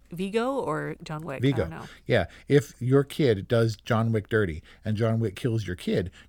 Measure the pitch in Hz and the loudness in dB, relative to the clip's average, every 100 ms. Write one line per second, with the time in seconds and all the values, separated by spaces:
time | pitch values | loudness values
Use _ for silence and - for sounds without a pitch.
0 | - 165 196 226 240 269 165 151 147 - | -14 -8 -4 -2 -2 -2 -4 -4 -6 -10
1 | 170 156 165 135 131 123 80 80 - - | -10 -10 -8 0 0 2 -2 -6 -14 -12
2 | - 120 85 - - 139 - - 123 135 | 0 0 0 -6 2 2 2 -4 2 2
3 | 139 - 143 101 - 117 113 107 - 113 | 2 2 2 2 2 2 2 0 -2 0
4 | 113 110 101 110 98 78 - - 107 104 | 2 0 0 0 0 -4 -12 -10 -4 0
5 | 113 113 113 - 127 113 98 90 - 185 | 0 2 -2 -2 -2 -2 -4 -6 -2 -2
6 | 87 - | -2 -6